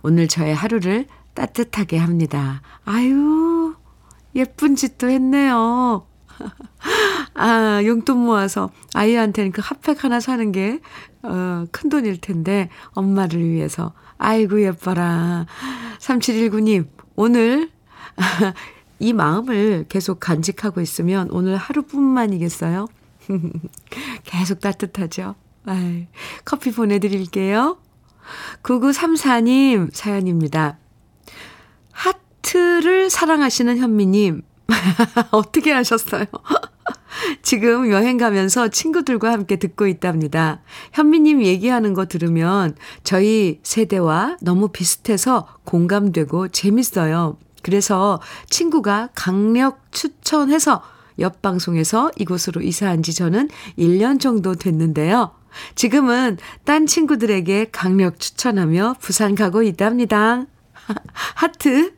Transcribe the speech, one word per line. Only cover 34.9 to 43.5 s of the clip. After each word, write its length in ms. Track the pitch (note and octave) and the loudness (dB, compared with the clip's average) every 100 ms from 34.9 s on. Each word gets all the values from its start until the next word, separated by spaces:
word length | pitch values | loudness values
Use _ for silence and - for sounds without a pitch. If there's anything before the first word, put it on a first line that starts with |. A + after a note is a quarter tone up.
| E3+ A3+ A#3+ A3+ | 2 2 0 2
어떻게 400 | G#3+ - D#4+ D#4 | 2 2 0 2
하셨어요? 540 | C4+ A#3+ A3+ - F#3 G#3 - - - - _ | 2 2 -2 -2 -6 -6 -8 -4 -4 -4 _
<laughs> 580 | F5+ - - - G4+ C#4 | -12 -12 -14 -8 -6 -6
지금 480 | - A3+ A#3 A#3+ A#3+ | -2 0 2 2 2
여행 260 | G3 A#3+ B3 | 2 2 2
가면서 520 | A#3 G3 F#3+ B3+ A3+ | 2 2 0 0 0
친구들과 640 | - D#4+ E4+ C4+ A3+ A3+ | -2 -2 -2 0 0 0
함께 260 | A3+ F#3+ F#3+ | -2 -2 -4
듣고 300 | F3+ - G3+ | -4 -2 -2
있답니다. 760 | E3+ F3+ D#3+ D3+ D#3+ D#3+ - - - - | 0 -2 -2 -2 0 -2 -4 -14 -20 -6
현미님 500 | - D4+ D#4+ D4+ C#4+ | 2 4 6 6 4
얘기하는 500 | F#3+ F#3 A#3 B3 G#3+ | 4 2 0 0 0
거 120 | F#3+ F3+ | 0 -2
들으면 720 | E3+ E3+ E3 E3+ G3 E3 - - - | -2 0 2 2 2 0 -4 -14 -10
저희 560 | - F#3+ G#3 A3 F#3 | -2 2 4 4 2